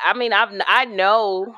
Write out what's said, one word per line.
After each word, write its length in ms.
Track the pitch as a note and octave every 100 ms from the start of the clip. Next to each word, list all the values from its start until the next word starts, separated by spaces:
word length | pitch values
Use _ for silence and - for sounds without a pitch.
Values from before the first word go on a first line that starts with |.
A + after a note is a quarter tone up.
| E3
I 80 | A#3+
mean, 160 | A#3+
I've, 180 | G3+ A3+ G3 F3+
I 180 | A#3 B3+
know, 720 | G3 F#3+ A3+ G#3 F#3 G3+